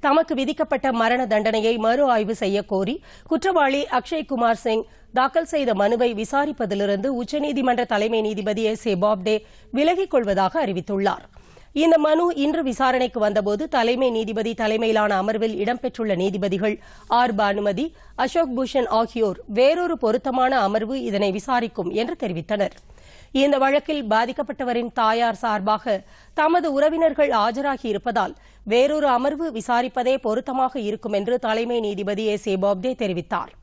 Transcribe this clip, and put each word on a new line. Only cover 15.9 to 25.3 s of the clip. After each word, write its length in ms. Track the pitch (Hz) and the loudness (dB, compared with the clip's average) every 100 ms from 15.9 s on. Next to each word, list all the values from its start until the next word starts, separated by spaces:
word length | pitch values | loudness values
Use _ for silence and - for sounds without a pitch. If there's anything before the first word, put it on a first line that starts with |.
| - 220 185 | -4 -2 0
நீதிபதிகள் 520 | 190 196 196 185 214 208 - - - 233 | 0 0 -2 0 -2 -4 -10 -20 0 2
ஆர் 180 | 247 202 | 2 2
பானுமதி, 440 | 202 202 202 196 320 - - - | 0 0 -2 -2 -4 -8 -20 -4
அசோக் 320 | 262 349 330 247 | -2 0 0 -2
பூஷன் 320 | 262 269 233 220 | -2 0 0 0
ஆகியோர் 400 | 226 240 220 180 - 202 | 0 0 -2 -2 -6 2
வேறொரு 360 | 262 339 349 339 226 | 4 4 0 0 0
பொருத்தமான 540 | 233 285 262 254 262 196 | 0 0 0 2 2 2
அமர்வு 280 | 214 214 269 240 | 0 -2 -4 -2
இதனை 200 | 196 202 190 | 0 0 -2
விசாரிக்கும் 540 | - 247 233 - 175 208 | -2 -2 -2 -4 -4 -2
என்று 140 | 247 330 220 | -4 -4 -4
தெரிவித்தனர். 500 | 170 160 214 196 - - - - - - 269 | -6 -4 -2 -2 -4 -20 -20 -20 -20 -6 0
இந்த 120 | 277 277 | 2 4
வழக்கில் 400 | 269 285 285 302 226 | 4 2 0 -6 0
பாதிக்கப்பட்டவரின் 840 | 214 233 262 262 - 254 240 240 - | 0 0 -2 -6 -4 -2 -2 -4 0
தாயார் 420 | 220 226 233 | 2 2 0